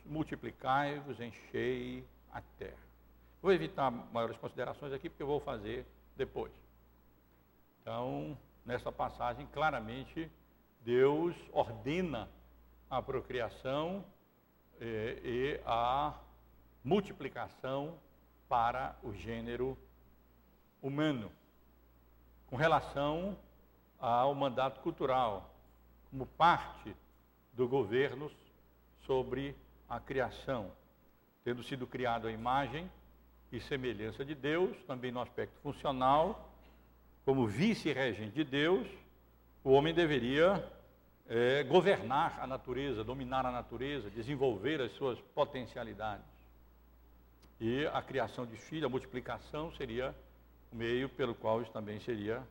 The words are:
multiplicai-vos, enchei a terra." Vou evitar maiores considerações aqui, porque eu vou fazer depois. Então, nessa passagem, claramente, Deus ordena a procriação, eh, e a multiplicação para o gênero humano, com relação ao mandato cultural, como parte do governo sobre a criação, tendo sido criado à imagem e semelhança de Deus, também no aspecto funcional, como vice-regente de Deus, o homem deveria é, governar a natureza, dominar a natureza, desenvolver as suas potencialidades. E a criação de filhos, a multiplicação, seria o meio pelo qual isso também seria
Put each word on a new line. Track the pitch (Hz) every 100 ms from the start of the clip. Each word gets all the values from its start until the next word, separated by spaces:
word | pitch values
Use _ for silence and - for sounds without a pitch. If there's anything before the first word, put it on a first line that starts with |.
multiplicai-vos, | - 151 151 143 117 - 127 139 143 147 139 117
enchei | 117 - - 117 120 127 123 127 127 - -
a | 117 - -
terra." | 98 - - - - - - -
Vou | 185
evitar | 175 156 - 135
maiores | 120 - 117 113 110
considerações | 127 - 123 135 147
aqui, | 135 160
porque | -
eu | 143
vou | 147
fazer | - 120 104 123 127 - - -
depois. | 127 - 113 - - - - _ - - _ - _ _ _ _
Então, | - 117 127 143 156 139 - - -
nessa | 123 -
passagem, | - 131 - 120 123 139
claramente, | 143 156 135 110 127 127 165 160 - - _ _ _
Deus | 113 123 135 151 170 160 -
ordena | - 127 113 117 170 180 120 98 - - - - - -
a | 131
procriação, | 120 131 - 123 110 - 131 139 165 196 - - _ _ _ _ _ -
eh, | 117 110 113 -
e | - 117 131 151 -
a | 117 120 135 147 - - - - - - -
multiplicação | 127 196 202 - 135 123 104 - 131 135 147 165 - - - _ -
para | 123 117 123 135 -
o | 120
gênero | 101 95 117 117 120 127 131 - - - - - - _ - _ _
humano, | 139 143 156 131 98 - - - - - - - - - - - -
com | 127
relação | 160 151 - 139 143 160 196 185 - - - - _ -
ao | 123 143 135
mandato | 143 139 120 131 120
cultural, | 170 160 139 131 120 98 - - - - - - -
como | 135 123
parte | - 147 143 - - 110 92 - - _ _ _
do | 117 123
governo | 135 101 123 139 123 147 - - - - _ _ - -
sobre | 131 120 127 139 135 - - -
a | 117
criação, | - 135 117 - - 127 92 - - _ _ _ _ _
tendo | 120 120
sido | 110 131 123
criado | 127 123 117 113
à |
imagem | 110 120 135 135 147 185 - - - - - -
e | 117
semelhança | - 139 127 101 110 110
de | 139 151
Deus, | 139 160 185 - -
também | 127 123
no | 123
aspecto | - - - -
funcional, | 147 131 151 131 131 147 175 226 - - - - - - - - -
como | 135 113
vice-regente | 101 226 208 160 127 131 98 107 120
de |
Deus, | 147 143 160 196 220 - - - - - - -
o | 135
homem | 135 156
deveria | 165 165 143 117 143 175 196 - - - - - - -
é, | 117 120 139
governar | 131 175 180 180 110 135 160 -
a | 127
natureza, | 131 - 123 139 110
dominar | 110 131 123 131 127
a |
natureza, | 123 117 117 135 143 104
desenvolver | 107 113 147 131 101 117 156
as | 117
suas | - 135 113 -
potencialidades. | - 143 131 117 127 113 101 107 101 - - - - - - - - - - - - - -
E | 113 127 151
a | 135
criação | - 135 110 - 123
de | 110
filhos, | - 160 139
a |
multiplicação, | 127 - 127 123 113 - 151 160
seria | - 135 117 131 - - - - - -
o | 117
meio | 117 123 135
pelo | - 123
qual | 110 110 113
isso | 123
também | 113 104 104
seria | - 113 104 120 127